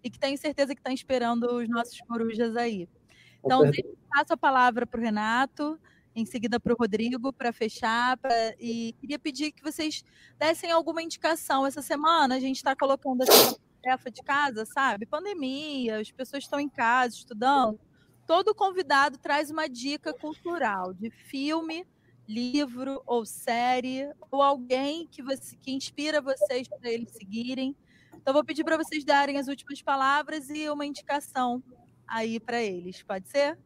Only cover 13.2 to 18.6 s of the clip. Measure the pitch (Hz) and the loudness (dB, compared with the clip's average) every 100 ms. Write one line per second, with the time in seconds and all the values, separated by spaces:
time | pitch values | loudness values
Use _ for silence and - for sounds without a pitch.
13.2 | 262 453 440 - _ _ 254 262 254 - | 10 10 10 2 _ _ -2 -2 -4 -12
14.2 | - 277 285 214 220 285 269 202 226 302 | -2 0 0 -2 -6 0 0 0 -4 -6
15.2 | 381 370 262 269 311 277 240 214 214 - | -6 -6 -4 -6 -6 -4 -4 -4 -8 -10
16.2 | 262 277 - 285 294 - 226 254 247 - | -8 -8 -4 -4 -4 0 2 4 2 -2
17.2 | - 214 247 277 233 214 _ _ _ _ | -16 -2 2 4 2 -2 _ _ _ _
18.2 | - 330 392 415 | 2 2 4 2